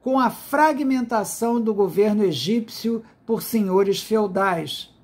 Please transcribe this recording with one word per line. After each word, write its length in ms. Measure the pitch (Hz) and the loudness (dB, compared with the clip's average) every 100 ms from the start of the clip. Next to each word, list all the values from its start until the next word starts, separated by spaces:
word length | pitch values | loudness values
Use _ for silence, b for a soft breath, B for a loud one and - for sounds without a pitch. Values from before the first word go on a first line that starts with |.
com 180 | 254 262 | 0 0
a 100 | 240 | 0
fragmentação 1300 | - - 277 311 277 269 262 233 226 185 - 233 240 | -2 -4 2 2 2 0 0 0 -2 -2 -2 0 0
do 140 | 220 | 0
governo 500 | 208 196 165 214 208 | 0 0 2 2 4
egípcio 800 | 196 143 143 233 220 - 226 226 B B | 0 0 0 -2 -2 -6 -4 -4 B B
por 160 | - 226 | -4 -4
senhores 640 | - 226 196 185 196 190 | 0 -2 2 2 2 0
feudais. 880 | - 220 208 185 196 170 151 - - _ | 0 0 0 0 0 0 -4 -10 -14 _